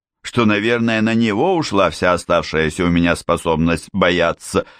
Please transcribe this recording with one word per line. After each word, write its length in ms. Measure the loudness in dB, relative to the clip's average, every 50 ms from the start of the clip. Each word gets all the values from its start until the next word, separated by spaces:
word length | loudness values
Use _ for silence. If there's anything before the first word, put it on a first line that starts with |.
| _ _ _ _
что, 240 | -16 -4 -2 2 2
наверное, 560 | 2 2 2 0 0 0 0 0 0 0 0
на 120 | 0 0 0
него 440 | 0 0 0 0 0 0 0 0
ушла 320 | -2 -2 0 0 2 2 2
вся 240 | 0 0 0 0 0
оставшаяся 720 | 0 0 0 0 0 0 -2 -2 -2 -2 -2 -2 -2 0
у 40 | 2
меня 280 | 2 2 2 2 0
способность 720 | -2 -2 -2 -2 -2 0 -2 0 0 2 0 0 -2 -4 -8
бояться. 760 | -2 0 0 2 2 2 0 0 -2 _ -10 -4 -4 -4 -4 -4 -18